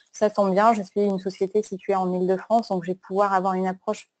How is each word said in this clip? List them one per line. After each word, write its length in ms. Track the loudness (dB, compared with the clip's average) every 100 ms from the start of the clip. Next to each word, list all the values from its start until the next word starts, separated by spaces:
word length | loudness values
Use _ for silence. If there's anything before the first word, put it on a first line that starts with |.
| _
Ça 180 | -2 0
tombe 220 | 2 2
bien, 200 | 4 4
je 100 | 2
suis 220 | -2 -2
une 160 | 0 0
société 420 | -6 -4 -2 -2
située 320 | -4 -6 -2
en 160 | 0 0
Île-de-France, 600 | 0 0 0 0 0 0
donc 120 | -4
je 100 | -4
vais 40 | -8
pouvoir 380 | -4 0 2
avoir 180 | 2 0
une 140 | 0 -2
approche 420 | -4 -6 -8 -10 _